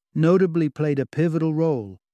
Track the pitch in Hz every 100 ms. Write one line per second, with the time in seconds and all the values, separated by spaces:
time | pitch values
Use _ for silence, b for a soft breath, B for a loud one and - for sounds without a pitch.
0 | _ 156 160 185 185 160 156 - 151 139
1 | 131 - 165 160 160 156 165 135 101 92
2 | _